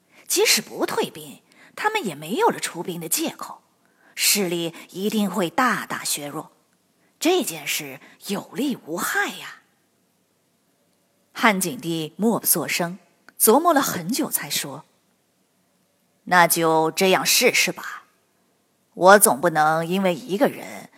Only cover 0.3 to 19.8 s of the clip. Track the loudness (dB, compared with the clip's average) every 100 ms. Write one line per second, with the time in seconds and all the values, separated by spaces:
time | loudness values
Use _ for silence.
0.3 | 0 2 2 -2 -6 -4 -4 -6 -8 -18
1.3 | -20 _ _ -20 -6 -4 -2 -6 -8 -6
2.3 | 0 0 0 -8 -8 -10 -8 -6 -4 -4
3.3 | -8 -14 -16 _ _ _ _ _ -4 -2
4.3 | 0 0 -2 -6 -8 -16 -6 -2 0 -2
5.3 | -2 -2 0 0 0 -6 -8 -6 -6 -8
6.3 | -12 -14 _ _ _ _ _ _ -4 0
7.3 | 0 -2 -8 -8 -8 -8 -16 -20 -20 -8
8.3 | -8 -8 -6 -4 -4 -6 -6 -4 -2 -4
9.3 | -6 -14 -18 _ _ _ _ _ _ _
10.3 | _ _ _ _ _ _ _ _ _ _
11.3 | 0 2 2 -2 -4 -4 -4 -6 -2 0
12.3 | 0 0 -2 -2 -2 -4 -6 _ _ _
13.3 | 0 4 6 6 2 0 -4 -4 -4 -4
14.3 | -6 -6 -6 -6 -12 -18 _ _ _ _
15.3 | _ _ _ _ _ _ _ _ _ 2
16.3 | 6 6 4 4 4 2 2 4 4 4
17.3 | 4 4 2 -2 -4 -12 -16 _ _ _
18.3 | _ _ _ _ _ _ 2 8 8 8
19.3 | 2 0 2 2 2